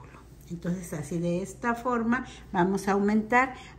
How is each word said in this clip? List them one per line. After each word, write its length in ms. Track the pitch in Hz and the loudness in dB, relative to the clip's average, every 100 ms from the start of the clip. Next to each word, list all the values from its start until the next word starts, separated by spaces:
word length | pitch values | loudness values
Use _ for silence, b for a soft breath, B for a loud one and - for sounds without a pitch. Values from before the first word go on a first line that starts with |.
| - - - - - | -20 -20 -20 -20 -12
Entonces, 420 | 170 175 185 175 | -8 -4 -4 -4
así 260 | 160 - 170 | -8 -6 -2
de 220 | 170 175 | 0 0
esta 340 | 196 - 240 233 | -4 -4 -4 -2
forma 500 | 254 240 226 247 247 B B | 0 0 2 0 -2 B B
vamos 360 | 190 180 196 196 | 2 2 2 2
a 60 | |
aumentar. 600 | 202 202 214 214 240 262 - B | 2 4 4 4 4 4 0 B